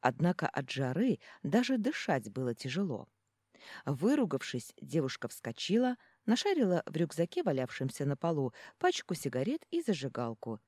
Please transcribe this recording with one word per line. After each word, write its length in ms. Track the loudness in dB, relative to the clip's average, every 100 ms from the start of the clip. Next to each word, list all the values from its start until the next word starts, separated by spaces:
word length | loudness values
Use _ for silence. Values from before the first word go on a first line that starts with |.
однако 460 | 2 4 2 2 -2
от 220 | -2 -4
жары 480 | -2 -2 0 0 0 -4 -10
даже 360 | 0 2 2 2
дышать 520 | 0 -2 0 0 0
было 240 | -4 -2
тяжело. 540 | -2 -4 -2 -2 -4 -8 _ _ _ _ -20 -18 -10 -4
Выругавшись, 880 | 0 2 4 2 0 -2 -6 -8 -16
девушка 480 | -2 0 0 -2 -8
вскочила, 680 | -8 -10 -8 2 4 4 0 _ _ 0
нашарила 560 | 2 2 4 4 4
в 120 | 0 -2
рюкзаке, 460 | -2 0 -2 0
валявшемся 600 | 0 0 -2 -2 -4 -2
на 120 | -2 0
полу, 360 | 0 0 -2 -4 -20 _
пачку 360 | 0 0 -4
сигарет 500 | -4 -2 0 0 -2 -2
и 100 | -4
зажигалку 800 | 0 0 -2 -4 -4 -4 -8 -8